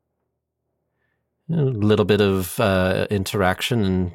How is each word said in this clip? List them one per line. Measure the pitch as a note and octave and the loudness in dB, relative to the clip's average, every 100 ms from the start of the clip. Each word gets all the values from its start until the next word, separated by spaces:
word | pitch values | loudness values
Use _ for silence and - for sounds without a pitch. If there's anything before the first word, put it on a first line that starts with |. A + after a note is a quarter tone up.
| _ _ _ _ _ _ _ _ _ _ _ _ _ _ - | _ _ _ _ _ _ _ _ _ _ _ _ _ _ -6
A | E3 | -2
little | C3+ A2+ G#2 G#2+ | -2 0 2 2
bit | F#2+ G#2 | 2 2
of, | G2+ F#2+ F2+ - | 2 0 -2 -2
uh, | A2 F#2+ F#2 G2 F#2 | 0 2 0 0 -2
interaction, | G#2 F#2+ G#2+ F#2 F#2 - A#2+ | -4 -4 -2 0 -2 -2 0
and | G2+ F#3 F2+ | 0 0 -2